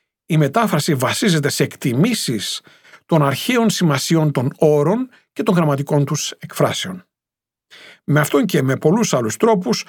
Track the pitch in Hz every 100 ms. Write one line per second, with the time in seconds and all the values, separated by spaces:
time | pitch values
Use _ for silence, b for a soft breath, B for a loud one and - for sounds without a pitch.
0 | _ _ - 156 139 226 220 160 - 131
1 | 120 110 220 160 135 - 107 - 131 123
2 | 233 226 - 107 - - b b b b
3 | _ 160 139 127 - 254 220 - 170 139
4 | - 165 156 139 131 - 156 147 151 233
5 | 262 b b - 220 180 156 139 143 147
6 | 135 151 - - - - 120 - 92 92
7 | - _ _ _ _ _ _ B B B
8 | - 143 151 285 208 151 131 131 156 226
9 | 208 135 110 - 226 214 233 -